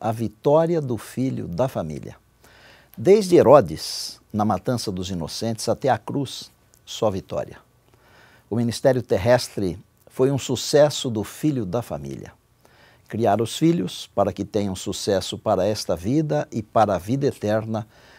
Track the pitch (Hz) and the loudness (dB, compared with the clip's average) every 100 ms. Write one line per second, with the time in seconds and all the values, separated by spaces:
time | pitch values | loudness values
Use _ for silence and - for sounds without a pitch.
0 | 113 110 107 - 143 151 165 165 135 110 | -4 -4 -6 -2 2 4 4 0 -2 -6
1 | - - 131 123 98 85 131 113 80 67 | -6 -4 -4 -4 -4 -2 -2 -4 -6 -8
2 | 55 - _ _ - - - - _ - | -12 -18 _ _ -20 -20 -20 -20 _ 0
3 | 135 208 190 165 107 139 82 78 - - | 4 4 6 8 10 8 6 -4 -10 -10
4 | - - _ 104 107 92 135 120 113 92 | -12 -16 _ -2 0 0 -2 -4 -4 -6
5 | 92 87 80 - 113 110 117 - 135 110 | -6 -6 -8 -6 -6 -4 -4 -2 0 -2
6 | - 143 131 - - _ _ _ - - | -2 -6 -6 -10 -16 _ _ _ -18 -4
7 | 110 92 - 76 - - _ _ _ _ | -2 -2 -6 -8 -8 -14 _ _ _ _
8 | _ _ - _ - 113 117 - 135 123 | _ _ -20 _ -6 -2 -2 0 2 2
9 | - 104 110 123 - - 92 95 - _ | 0 0 4 2 2 -4 -4 -4 -12 _
10 | _ - 131 135 - 120 - 143 147 - | _ 0 0 0 -4 -6 2 4 4 2
11 | 131 107 101 - 151 131 92 120 - 73 | -4 -4 -6 -4 -2 -2 -2 -4 -4 -8
12 | 69 62 - - _ _ _ _ _ _ | -10 -12 -14 -20 _ _ _ _ _ _
13 | - 107 113 104 113 - 160 175 180 - | -10 0 2 2 0 0 2 2 -2 -8
14 | - - 98 98 92 104 101 95 104 90 | -6 -2 0 -2 -4 -2 -2 -4 -6 -4
15 | - 95 - 101 107 92 98 104 - 85 | 0 0 -2 -4 0 2 0 -2 -4 -4
16 | 95 151 151 147 - 113 - 113 110 90 | -2 0 0 -2 -4 -8 -2 2 2 0
17 | 95 139 139 - 104 110 110 110 110 _ | -2 -2 -2 -2 -2 -2 -2 -8 -10 _
18 | - | -20